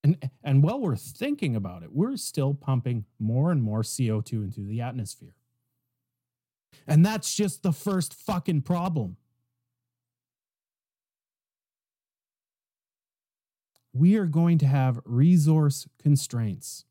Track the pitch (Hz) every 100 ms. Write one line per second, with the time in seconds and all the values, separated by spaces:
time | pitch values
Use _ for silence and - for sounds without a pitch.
0 | 147 180 135 _ 147 135 151 254 214 110
1 | - - 262 294 160 113 95 90 85 127
2 | 220 269 - - 139 143 - 131 120 120
3 | 104 _ 107 120 160 160 113 107 113 -
4 | 120 110 - 110 101 - 101 110 120 127
5 | 101 - - _ _ _ _ _ _ _
6 | _ _ _ _ _ _ _ _ - 151
7 | 185 220 - - 208 - 190 151 208 190
8 | 156 - - 180 - 156 - 175 180 156
9 | 98 90 _ _ _ _ _ _ _ _
10 | _ _ _ _ _ _ _ _ _ _
11 | _ _ _ _ _ _ _ _ _ _
12 | _ _ _ _ _ _ _ _ _ _
13 | _ _ _ _ _ _ _ _ _ 131
14 | 170 214 180 156 170 170 143 139 131 117
15 | - 120 151 175 151 156 147 139 - _
16 | 147 139 - 120 110 90 - - _